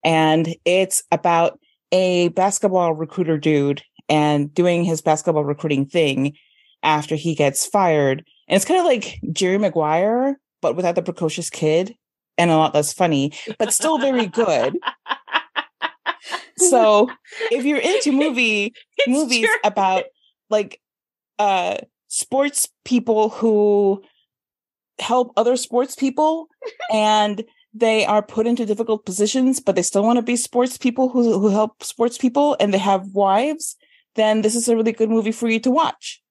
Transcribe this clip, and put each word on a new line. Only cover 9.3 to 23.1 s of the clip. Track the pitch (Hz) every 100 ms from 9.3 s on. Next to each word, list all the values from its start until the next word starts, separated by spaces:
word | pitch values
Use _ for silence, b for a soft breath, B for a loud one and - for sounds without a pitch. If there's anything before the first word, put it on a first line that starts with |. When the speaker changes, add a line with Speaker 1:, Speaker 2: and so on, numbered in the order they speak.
Speaker 1:
Jerry | 165 185 196
Maguire, | 208 160 151 160 202 240 269 277 _ _
but | 127 156
without | 180 175
the |
precocious | 170 190 165 - 165
kid | - 156 156 190 - _ _ _ -
and | 170
a | 160
lot | 156
less | 151 147
funny, | - 180 147 139 B B 214
but | 220
still | - 320 311
very | 277 254 214
good. | 220 220 147 123 214
Speaker 2:
<laughs> | - - - - - 311 - - - _ 240 - - - B 320 B -
Speaker 1:
So | 359 254 220 208 247 - B B 453
if | 285 262
you're | 294
into | 330 415 359
movie, | 269 302 247 233 214 202 B B
Speaker 2:
<laughs> | -
It's | 539
Speaker 1:
movies | 262 294 240 226
Speaker 2:
true. | - 214
Speaker 1:
about, | 208 190 190 - _ _ _ _
like, | 214 202 - _ _ _ _ _ -
uh, | 208 190 180 - - _ _
sports | - - 262 285 285 - _ -
people | 247 240